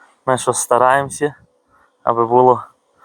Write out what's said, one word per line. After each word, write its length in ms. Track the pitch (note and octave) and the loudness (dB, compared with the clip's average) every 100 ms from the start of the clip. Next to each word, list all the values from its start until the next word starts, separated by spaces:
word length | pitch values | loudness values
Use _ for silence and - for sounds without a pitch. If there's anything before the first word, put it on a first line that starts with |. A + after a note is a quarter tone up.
| _ _ - | _ _ -4
Ми 120 | B2 | -4
що 160 | C3 | -2
стараємося, 840 | A#2+ - A#2+ B2+ C#3 C#3 - D3 - _ _ _ _ _ _ | -4 -2 0 2 0 -2 -6 -8 -8 _ _ _ _ _ _
аби 220 | - A#2 A2+ | -4 -2 0
було 380 | B2 B2+ A2+ - _ _ _ | 4 4 2 -4 _ _ _